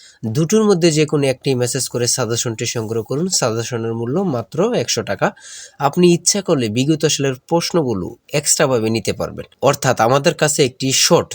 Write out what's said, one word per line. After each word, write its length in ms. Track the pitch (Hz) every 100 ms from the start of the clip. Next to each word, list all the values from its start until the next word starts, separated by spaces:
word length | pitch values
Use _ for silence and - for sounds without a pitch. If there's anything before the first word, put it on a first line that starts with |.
| - _
দুটোর 400 | 113 113 160 220
মধ্যে 240 | 214 185 170
যে 140 | 151 147
কোনো 180 | 151 139
একটি 240 | 127 -
মেসেজ 300 | 127 123 135 -
করে 180 | 127 120
সাজেশনটি 600 | - 113 117 123 107 120
সংগ্রহ 360 | 120 107 113
করুন। 240 | 107 131 185
সাজেশনের 640 | 185 131 113 113 120 113
মূল্য 220 | 113 117 151
মাত্র 380 | 196 123 113 139 214
একশো 280 | 214 120 -
টাকা। 240 | 104 98 170 - - - - -
আপনি 260 | 143 180 180
ইচ্ছা 280 | 175 - 202
করলে 240 | 190 151 113
বিগত 340 | 110 139 156
সালের 300 | 156 - 139 127 -
প্রশ্নগুলো 580 | 170 - 175 131 101 85 - _
এক্সট্রাভাবে 560 | 143 - - 147 123 110
নিতে 220 | 113 101
পারবেন। 340 | 95 82 78 - _
অর্থাৎ 340 | 123 139 135 120
আমাদের 340 | 113 139 151
কাছে 260 | 151 151 -
একটি 240 | 131 - 151
শর্ট, 380 | 127 - 165 -